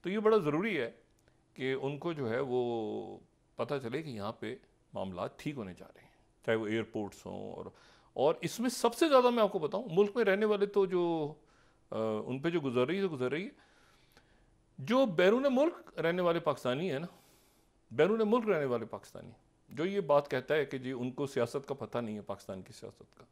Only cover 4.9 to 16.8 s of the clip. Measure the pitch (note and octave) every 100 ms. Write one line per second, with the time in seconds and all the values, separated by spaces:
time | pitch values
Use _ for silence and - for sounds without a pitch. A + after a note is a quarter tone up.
4.9 | - F#2+ F2+ A2 - D3 C#3+ G2 F2 -
5.9 | - - _ _ _ - A2+ G#2+ A2+ A2
6.9 | A2+ G2+ - F#2+ F#2+ G2+ F#2 F2+ - -
7.9 | - _ - C#3 E3 E3+ - B3 - A#3
8.9 | A3 E4 C4+ B3 A#3+ G#3 G3+ D3+ F#3+ B3
9.9 | E3 G#3 B3 G#3 F#3+ G#3+ G#3 G3 G3+ F#3+
10.9 | F3+ E3+ E3 D3 D#3 _ _ _ _ _
11.9 | G#2+ A2 G#2+ A2+ C3 E3 E3+ C#3 A#2+ B2+
12.9 | F#3+ G3 D3 B2+ D3 G#3+ - _ _ _
13.9 | _ _ - _ _ _ _ _ - C3+
14.9 | B3 C4 E3 F3+ A#3 C#4 B3 D#4 - -
15.9 | - D#3+ F3 F3 E3+ D#3+ C3+ B2+ B2+